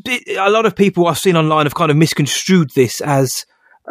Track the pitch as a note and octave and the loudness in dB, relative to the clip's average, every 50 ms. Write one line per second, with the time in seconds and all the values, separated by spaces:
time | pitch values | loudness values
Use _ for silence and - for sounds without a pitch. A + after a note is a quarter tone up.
0 | G3 - B3 A#3+ - - - F#3+ F#3+ G3+ G#3 A3 A3+ G#3+ - - G3 G3 F3+ F3 | -8 -6 -8 -6 -6 -6 -6 -4 -4 -2 0 0 0 0 0 0 0 0 2 2
1 | F3 E3+ D#3+ - - F#3+ F3 E3 D#3 D#3 D#3 D#3 D3+ C#3+ - - E3+ D#3 C#3+ D3+ | 0 0 -2 0 0 0 2 2 2 2 2 0 0 0 -2 -2 0 2 2 2
2 | D#3+ D3+ - - D3+ C3+ - - - - F#3+ F#3 D#3+ C3+ - C#3 C3 A2 - - | 2 2 2 0 -2 -2 -4 -4 -2 2 2 2 2 2 2 0 0 0 0 -4
3 | - D3 C#3+ C3+ C3+ B2+ - - - _ _ _ _ _ _ _ _ - | -4 -2 0 0 0 -2 -4 -8 -12 _ _ _ _ _ _ _ _ -2